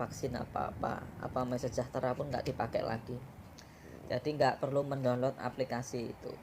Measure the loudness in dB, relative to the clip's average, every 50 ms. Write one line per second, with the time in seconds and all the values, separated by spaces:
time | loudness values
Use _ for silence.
0 | -4 -4 -2 -2 -2 -2 0 -2 -4 -2 0 0 0 0 -2 -2 0 0 0 -2
1 | -4 -8 -8 -6 -6 -2 0 0 2 2 0 0 0 0 0 0 0 0 0 0
2 | 2 2 2 2 0 -2 0 -2 0 0 0 0 0 0 2 0 0 2 -2 -2
3 | -2 -4 -6 -6 -8 -10 -14 -14 -16 -16 -16 -16 -16 -18 -18 -18 -16 -16 -14 -12
4 | -4 -2 -2 0 2 0 4 6 6 6 6 4 0 2 4 4 4 4 2 2
5 | 4 4 6 6 4 2 2 2 -2 -4 0 0 0 0 0 -2 -2 -2 -2 -2
6 | -2 -2 -6 -6 -8 -10 -10 -10